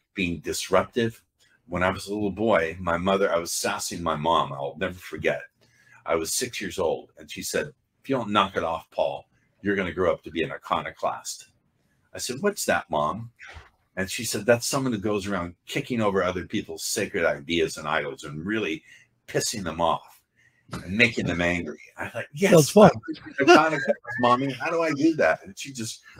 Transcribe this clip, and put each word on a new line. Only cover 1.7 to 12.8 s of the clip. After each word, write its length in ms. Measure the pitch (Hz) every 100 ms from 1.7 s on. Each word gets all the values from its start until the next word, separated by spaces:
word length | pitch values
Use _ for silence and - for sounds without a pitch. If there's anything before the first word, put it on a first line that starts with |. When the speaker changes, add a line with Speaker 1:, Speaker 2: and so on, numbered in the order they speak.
| 87
Speaker 1:
I 60 | 92
was 160 | 92 98
a 60 |
little 180 | 104 104
boy, 440 | 92 113 90 82 85
my 160 | 87 85
mother, 340 | 92 98 98
I 60 | 85
was 140 | 85
sassing 500 | - 110 104 - 92
my 140 | 82 78
mom. 360 | 78 80 69
I'll 240 | 69 69 71
never 200 | 92 90
forget. 440 | - 78 78 69 - _ _ _ _ -
I 120 | - 82
was 180 | 82
six 260 | - 120 -
years 180 | 95 90
old, 340 | 82 71 - -
and 120 | 76
she 120 | -
said, 300 | - - 107 - _ _
"If 80 | -
you 60 | 135
don't 140 | 104
knock 260 | 104 98 95
it 80 |
off, 260 | 82 80 -
Paul, 360 | - 73 69 - _ _ _
you're 140 | 98 101
gonna 160 | 90
grow 180 | 82 90
up 100 | 78
to 60 | -
be 120 | 80
an 100 | 73
iconoclast." 920 | 76 - 85 76 - - 60 - - - _ _ _ _ _ _
I 60 | 95
said, 240 | - 123
"What's 220 | 202 202 -
that, 240 | 87